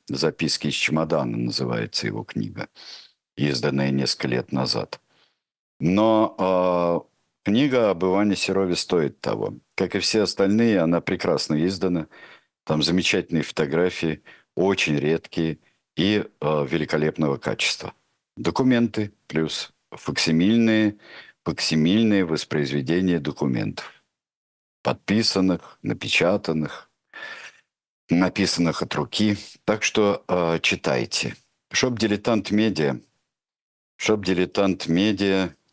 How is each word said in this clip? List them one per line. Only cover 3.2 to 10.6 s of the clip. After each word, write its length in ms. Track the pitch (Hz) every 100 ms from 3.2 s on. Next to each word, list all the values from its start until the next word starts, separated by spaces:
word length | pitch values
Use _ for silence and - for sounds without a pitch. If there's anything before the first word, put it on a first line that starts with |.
| _ -
изданная 540 | 73 120 76 67 67
несколько 380 | 67 - - 65
лет 240 | 62 -
назад. 480 | - - - - - _ _ _ _ _ _ _ -
Но, 560 | 80 98 110 110 110 -
а, 640 | 95 92 90 90 87 85 - _ _ _
книга 480 | - 110 143 127 110
об 140 | 87
Иване 320 | 92 95 104 92
Серове 400 | - 95 95 85
стоит 440 | - 87 71 -
того. 340 | 55 53 52 60 -
Как 220 | - - 98
и 20 |
все 240 | - 110
остальные, 560 | 98 - 98 107